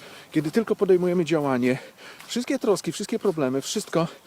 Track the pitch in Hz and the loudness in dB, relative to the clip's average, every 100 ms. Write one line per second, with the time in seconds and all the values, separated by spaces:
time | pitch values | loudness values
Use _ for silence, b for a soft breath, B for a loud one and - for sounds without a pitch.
0 | B B B 156 151 233 214 208 190 180 | B B B -2 0 0 0 0 4 4
1 | 180 180 151 160 143 127 123 131 B B | 4 2 2 2 2 2 2 0 B B
2 | B B - 233 247 269 247 175 - - | B B -8 -6 -2 -2 2 2 0 -6
3 | 202 220 208 160 131 135 - 214 - 165 | -4 -2 0 0 0 0 -2 -6 -2 0
4 | 170 B | 0 B